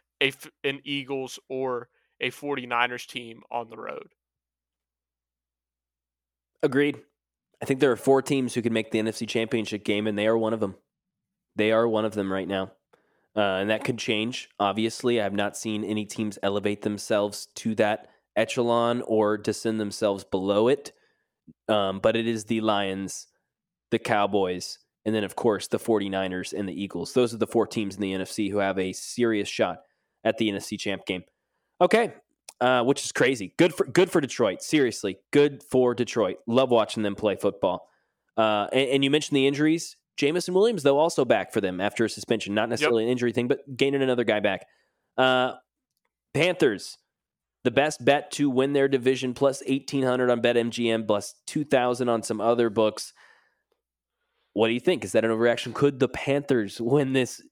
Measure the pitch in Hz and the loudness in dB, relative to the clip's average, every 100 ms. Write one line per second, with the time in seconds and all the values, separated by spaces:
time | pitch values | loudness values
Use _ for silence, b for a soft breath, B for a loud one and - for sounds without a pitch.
0 | b - 135 - 151 - 143 139 143 143 | b -4 -4 -4 -14 -8 -6 -6 -6 -8
1 | 127 135 131 - - 131 131 123 120 _ | -6 -8 -8 -12 -10 -6 -4 -6 -10 _
2 | _ - 127 - 143 139 123 120 123 123 | _ -8 -8 -6 -8 -6 -2 0 0 -2
3 | - 131 117 113 - 120 110 110 - - | -12 -14 -14 -16 -12 -10 -10 -12 -12 -12
4 | - _ _ _ _ _ _ _ _ _ | -14 _ _ _ _ _ _ _ _ _
5 | _ _ _ _ _ _ _ _ _ _ | _ _ _ _ _ _ _ _ _ _
6 | _ _ _ _ _ _ 147 135 143 143 | _ _ _ _ _ _ 0 2 2 -2
7 | - _ _ _ _ - - 135 139 113 | -12 _ _ _ _ -8 -4 2 4 4
8 | - 135 131 139 123 120 113 113 110 110 | 4 4 4 0 -2 -2 0 0 0 0
9 | 110 - 113 117 110 113 104 104 104 104 | -2 -4 -4 -2 -2 -2 -4 -4 -2 -2
10 | 107 101 107 113 110 110 101 92 _ _ | 0 0 2 2 0 -2 -4 -6 _ _
11 | _ _ _ _ _ - 107 110 117 110 | _ _ _ _ _ -2 2 4 2 2
12 | 110 101 98 95 92 98 95 - _ _ | 0 -2 -2 -2 -2 -4 -4 -10 _ _
13 | _ _ _ 107 101 95 101 110 - 117 | _ _ _ -2 0 0 0 -2 -2 -4
14 | - 107 113 127 - - 101 101 113 - | -2 -2 -2 -6 -10 -2 0 0 -2 -2
15 | 123 120 101 101 101 - 113 104 104 107 | 0 0 0 -2 -4 -4 -6 -4 -4 -4
16 | 104 - 107 101 101 101 104 101 110 104 | -6 -6 -6 -4 -2 0 -2 -2 -4 -6
17 | - 107 104 101 - - 113 107 104 113 | -2 0 0 -4 -16 -8 -4 0 2 0
18 | - b b - 117 - 120 117 117 120 | -6 b b -2 0 0 2 2 2 0
19 | - 110 104 107 107 107 117 110 104 - | 0 2 2 0 -2 -2 -2 -2 -4 -2
20 | 107 98 - 95 95 101 117 143 - - | 0 -2 -4 -2 2 4 4 2 -2 -20
21 | _ _ _ _ - - - 107 98 95 | _ _ _ _ -20 -10 -2 0 0 0
22 | 110 113 113 113 104 113 110 101 98 95 | 0 2 0 -4 -2 -2 0 0 0 -4
23 | 95 - - _ _ _ _ _ _ 117 | -8 -10 -16 _ _ _ _ _ _ -4
24 | - 107 101 101 92 90 - - _ _ | 0 0 2 2 0 -2 -8 -16 _ _
25 | 107 110 98 - 117 98 - 113 - 110 | -2 -2 -2 -2 0 0 -2 -4 0 0
26 | 98 95 95 92 90 82 98 85 101 87 | 0 -2 -2 -4 -6 -6 -6 -6 -8 -8
27 | 85 127 120 113 110 117 104 117 101 95 | -4 0 0 0 -2 0 0 -2 -6 -4
28 | 98 95 92 - 101 101 98 95 95 95 | -4 -4 -6 -6 -4 -2 -2 -2 -4 -6
29 | - - 117 107 95 - 98 85 - _ | -10 -2 0 0 -2 -2 -2 -4 -14 _
30 | _ _ 113 - 110 98 - 104 101 98 | _ _ -2 0 0 -2 -6 -8 -6 -6
31 | - 90 - _ _ _ _ - 180 220 | -6 -8 -10 _ _ _ _ 0 2 4
32 | 208 - _ _ - - 127 127 120 143 | 0 -6 _ _ -18 -2 2 4 2 0
33 | - - 131 127 92 - 170 - - 175 | -2 0 0 0 -2 2 2 2 0 2
34 | 185 175 139 - 107 87 - 156 127 - | 2 2 0 0 0 0 0 2 2 0
35 | 101 92 _ 143 147 139 - 127 127 120 | -6 -8 _ 4 4 0 -2 2 2 2
36 | 117 120 95 95 - 120 131 117 104 117 | -2 0 0 -2 0 2 4 4 2 -2
37 | 104 98 107 95 101 98 95 92 - _ | -4 -2 -2 0 -2 0 -2 -2 -8 _
38 | _ _ _ - 110 107 101 131 135 139 | _ _ _ 0 2 2 0 0 2 2
39 | 139 147 147 143 135 143 156 165 - - | 2 0 0 2 2 2 0 0 -4 -16
40 | _ - 143 175 175 180 226 202 139 139 | _ -2 0 0 0 2 2 2 2 4
41 | 165 - 123 110 92 110 95 90 101 - | 2 2 2 2 0 -2 -2 0 -2 0
42 | 110 - - 113 98 104 113 117 151 117 | -2 -2 -2 -2 -2 -2 0 0 2 2
43 | 113 127 120 117 123 131 - 123 139 139 | 2 0 0 0 0 -2 -4 0 0 2
44 | 131 123 113 107 101 95 - _ _ _ | 2 2 2 2 0 -2 -8 _ _ _
45 | _ - 131 127 127 - _ _ _ _ | _ 0 4 4 0 -4 _ _ _ _
46 | _ _ _ 139 175 175 143 98 - - | _ _ _ 0 0 2 2 0 -8 -18
47 | _ _ _ _ _ _ 123 117 151 - | _ _ _ _ _ _ -2 0 0 0
48 | 127 143 - - 143 127 135 143 139 135 | 2 2 0 -2 0 2 2 2 2 2
49 | 123 127 127 120 139 131 - 139 - 139 | 2 0 -2 0 0 0 -2 -4 -2 -2
50 | 131 127 123 120 120 120 117 117 117 113 | 0 2 2 2 2 2 0 0 0 0
51 | 107 104 - - - 156 143 131 123 123 | 0 -2 -2 -14 -4 0 2 2 2 0
52 | 123 113 - 110 110 120 117 104 107 - | 0 0 -2 0 2 4 2 2 0 0
53 | - - b b b b b b _ _ | -10 -18 b b b b b b _ _
54 | _ _ _ _ _ 101 113 120 180 151 | _ _ _ _ _ 0 2 2 0 0
55 | 101 113 110 113 120 117 123 - 143 127 | 0 0 2 2 2 2 -4 0 0 2
56 | 127 - - 143 143 127 101 - 117 143 | -2 -2 -2 -2 2 0 0 -4 0 0
57 | 135 131 120 - - | 2 0 -2 -4 -20